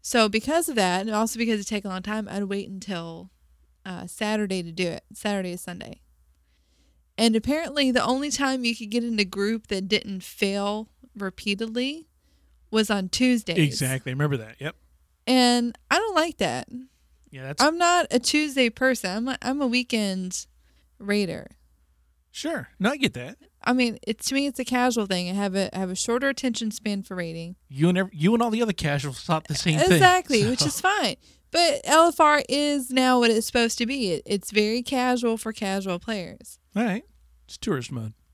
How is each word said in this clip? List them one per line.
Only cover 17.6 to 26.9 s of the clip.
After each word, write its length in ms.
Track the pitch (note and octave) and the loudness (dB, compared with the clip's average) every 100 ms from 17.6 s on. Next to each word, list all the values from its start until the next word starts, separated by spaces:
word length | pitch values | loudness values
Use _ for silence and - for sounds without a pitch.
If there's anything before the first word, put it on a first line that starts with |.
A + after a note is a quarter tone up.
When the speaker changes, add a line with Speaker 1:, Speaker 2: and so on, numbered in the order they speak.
Speaker 1:
I'm 160 | C#4+ E4+ | 2 4
not 300 | F4 F4+ E4 | 4 4 2
a 100 | B3 | 0
Tuesday 500 | - D4+ D4+ C4+ A#3+ | 2 0 0 2 2
person. 400 | - C4 B3 F#3 G3 | 2 0 0 -4 -4
I'm 120 | B3 | -4
a, 100 | B3+ | -4
I'm 200 | - C#4 | -4 -2
a 60 | C4 | 0
weekend 800 | B3 B3 A3+ G3+ F#3 F#3 - - _ _ _ _ _ | 0 0 0 0 -2 -6 -8 -12 _ _ _ _ _
raider. 540 | G3+ G#3 F#3+ F3 - _ _ _ _ _ _ _ _ | -2 0 0 -6 -12 _ _ _ _ _ _ _ _
Speaker 2:
Sure. 380 | - D4+ D4 C#3 _ | -10 -6 -6 -8 _
No, 120 | G3 | -2
I 60 | C#4+ | 0
get 160 | - B2 | -2 -4
that. 220 | B2 A#3+ _ _ | -12 -14 _ _
Speaker 1:
I 100 | - | -2
mean, 260 | B3+ A#3+ G#3+ - | 2 0 -2 -6
it, 120 | A3+ | -6
to 120 | - | -2
me, 140 | C4+ C#4+ | 0 -2
it's 120 | - | -4
a 60 | B3 | -2
casual 400 | B3+ B3+ A#3 G3+ | 2 2 2 0
thing. 240 | F#3 F3+ | -2 -2
I 40 | |
have 220 | G3 G3+ F#3+ | -2 -2 0
a, 200 | F#3+ - | -2 -2
I 40 | |
have 100 | F#3+ | -4
a 60 | F#3 | -4
shorter 340 | - A#3+ C#4 | -2 0 0
attention 420 | C4+ C4 A3+ A3 | -2 -4 -2 -6
span 320 | G3+ G#3+ | -6 -6